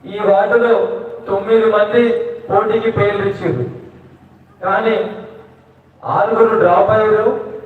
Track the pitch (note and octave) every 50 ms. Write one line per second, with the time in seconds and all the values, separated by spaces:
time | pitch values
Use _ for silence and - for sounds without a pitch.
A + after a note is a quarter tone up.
0 | - F#3 G3+ G#3 G#3 G#3 G3 G3 G#3 G3+ A3+ A#3 A#3 A#3 A3+ - - - - -
1 | - - - - - - G3 G3 G3 A3 A3+ A3 A3 A3 G#3 G3+ G#3 G#3 A3+ A#3+
2 | A#3+ A#3 - - - - - - - - - G3 A3 G#3+ A3 A3+ A3 A3+ - -
3 | G3+ G3+ G3+ G3 F#3+ G3 - - E3+ E3+ C#3 B2+ B2 - - - - - - -
4 | - - - _ - - - _ - _ _ _ F3 F#3 F#3+ G#3+ A3 A3+ A3 -
5 | - - - - - - - - - - - _ _ _ _ _ _ _ _ _
6 | - - B2+ - G3+ A3 A3+ A3+ A3+ A3+ A3 A3+ - - - - G3+ G3+ G#3+ G#3+
7 | G#3+ G#3+ G#3+ G#3+ G#3+ A3+ - - - - - - -